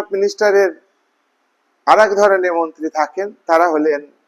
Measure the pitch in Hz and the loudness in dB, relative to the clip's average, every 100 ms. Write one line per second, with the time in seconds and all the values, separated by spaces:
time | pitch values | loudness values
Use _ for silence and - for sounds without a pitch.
0 | 202 196 202 202 214 196 190 160 _ _ | 0 -2 -4 -2 0 2 0 -4 _ _
1 | _ _ _ _ _ _ _ _ - 180 | _ _ _ _ _ _ _ _ 2 4
2 | 214 196 202 190 180 170 165 - 156 156 | 4 2 2 2 0 -2 -4 -6 -8 -4
3 | 151 - 202 - - 165 175 156 151 143 | -6 -6 -10 -10 -2 0 2 0 -2 -4
4 | 147 _ | -8 _